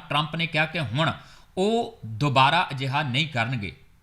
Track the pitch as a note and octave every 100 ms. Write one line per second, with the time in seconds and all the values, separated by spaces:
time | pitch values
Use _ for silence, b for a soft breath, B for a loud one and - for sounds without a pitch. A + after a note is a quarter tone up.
0 | - D3 D#3 E3 E3 D3+ D#3 F3 A#2 C3
1 | D#3 - B B B F#3 G3+ A#3 A#3 -
2 | A2+ A2 D3 C3 C#3 E3 F3+ C3+ C3+ C#3+
3 | C#3+ B2 - A#2+ A2+ B2+ F#2+ - - -